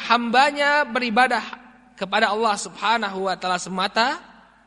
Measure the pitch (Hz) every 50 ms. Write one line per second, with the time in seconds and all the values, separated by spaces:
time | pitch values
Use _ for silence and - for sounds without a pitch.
0 | - - 233 240 240 233 220 247 277 294 285 285 285 285 285 294 294 240 226 254
1 | 247 240 214 247 254 254 254 220 - - - - - - - - _ _ _ -
2 | 196 185 202 214 226 202 202 214 226 220 208 202 - 190 - - 202 208 226 233
3 | 220 196 190 190 190 190 180 170 - 185 180 180 - 180 190 185 185 202 - 220
4 | 233 262 302 339 - - - - - _ _ _ _